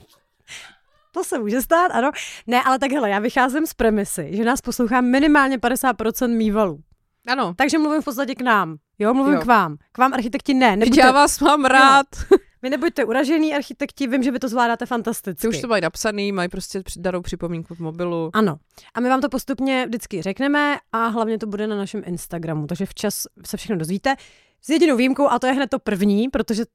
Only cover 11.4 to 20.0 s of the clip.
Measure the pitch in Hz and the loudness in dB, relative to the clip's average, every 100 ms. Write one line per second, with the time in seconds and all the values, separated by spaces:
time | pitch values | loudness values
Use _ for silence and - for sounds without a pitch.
11.4 | 285 294 262 262 269 277 277 - - 381 | 2 4 4 6 8 6 4 -6 2 2
12.4 | _ _ 254 277 339 320 220 247 277 320 | _ _ -6 -2 -2 -2 0 0 2 2
13.4 | 311 285 - 247 277 - 269 254 254 247 | 0 -2 -6 -8 -8 -6 -2 0 0 -2
14.4 | 262 240 233 233 - 240 240 226 202 170 | -4 0 0 0 -4 -6 -4 -8 -8 -6
15.4 | 226 165 233 214 170 - 220 208 202 196 | -4 -4 -2 0 -2 -4 -6 -4 -4 -4
16.4 | 180 190 - 196 185 - 185 180 180 175 | -4 -6 -10 -10 -12 -8 -6 -6 -8 -8
17.4 | 170 165 165 170 160 165 175 170 160 214 | -8 -8 -10 -12 -10 -6 -6 -4 -4 0
18.4 | 208 147 _ - - - 247 262 262 269 | 0 -2 _ -20 -14 -6 -2 0 0 -4
19.4 | - 269 269 262 247 226 | -6 -4 -2 -2 -4 -6